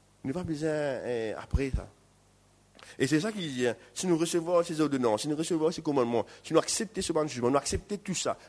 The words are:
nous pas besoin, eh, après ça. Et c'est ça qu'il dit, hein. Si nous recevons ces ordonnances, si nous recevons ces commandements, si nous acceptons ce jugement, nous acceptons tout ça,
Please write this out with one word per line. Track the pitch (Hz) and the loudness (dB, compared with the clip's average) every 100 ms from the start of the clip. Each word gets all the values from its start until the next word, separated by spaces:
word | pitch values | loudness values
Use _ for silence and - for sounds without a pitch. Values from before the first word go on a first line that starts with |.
| _ _ | _ _
nous | 135 | -6
pas | 165 | -4
besoin, | 175 147 160 151 147 117 104 | -4 -4 -2 0 -2 -4 -4
eh, | 120 110 | -4 -4
après | - - 123 135 | -6 -2 -2 0
ça. | 127 98 _ _ _ _ _ _ _ _ - - - | -4 -6 _ _ _ _ _ _ _ _ -20 -10 -2
Et | 135 | 2
c'est | 151 | 2
ça | 208 | 0
qu'il | 208 160 | -4 -4
dit, | 127 123 | 0 0
hein. | - - | -2 -8
Si | - 185 | -4 0
nous | 160 | 2
recevons | 165 175 165 175 | 2 0 2 2
ces | 170 156 | 2 2
ordonnances, | 151 135 120 107 | 2 4 2 2
si | 147 | 0
nous | 147 | -2
recevons | 160 165 156 | -2 0 0
ces | 170 | 0
commandements, | 160 139 117 117 - - | 0 2 4 2 -2 -8
si | - | 2
nous | 156 | 2
acceptons | - - 220 - | 2 -2 -4 -4
ce | 190 160 151 | -2 0 0
jugement, | 123 120 | 0 2
nous | 139 | 2
acceptons | - 180 - 202 | 0 -4 -4 -8
tout | - | -4
ça, | 175 123 - | -4 -2 -4